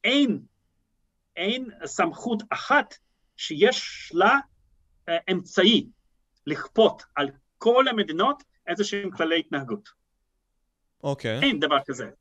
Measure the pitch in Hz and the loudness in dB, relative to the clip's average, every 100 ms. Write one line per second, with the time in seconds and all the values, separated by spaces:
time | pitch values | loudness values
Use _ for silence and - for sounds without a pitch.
0 | 214 277 269 156 - _ _ _ _ _ | 2 2 2 0 -6 _ _ _ _ _
1 | _ _ _ - 190 247 254 - - - | _ _ _ -8 -6 -4 -8 -12 -12 -4
2 | 170 - 240 220 - - - 285 233 - | -4 -2 -6 -6 -6 -8 0 0 0 -12
3 | _ _ _ - - 151 214 262 - - | _ _ _ -14 -10 2 2 2 -8 -14
4 | - - 196 269 269 _ _ _ _ _ | -8 2 4 4 0 _ _ _ _ _
5 | - 170 - 185 - - 185 151 - _ | -6 -4 -2 -4 -2 2 4 4 -2 _
6 | _ _ _ _ - 151 - - 220 - | _ _ _ _ -8 -8 -4 4 4 4
7 | - - 143 - _ _ 220 247 269 226 | -10 -6 -6 -6 _ _ 4 4 4 0
8 | 175 156 233 285 _ _ - 175 202 202 | -4 0 0 0 _ _ -10 -4 -4 -4
9 | 196 - 160 165 160 147 127 104 - _ | -8 -4 -2 -2 -2 -8 -6 -10 -12 _
10 | _ _ _ _ _ _ _ _ _ _ | _ _ _ _ _ _ _ _ _ _
11 | 143 139 117 113 269 165 147 143 - 123 | -8 -6 -6 -2 -2 0 0 0 -2 -10
12 | 110 - | -12 -14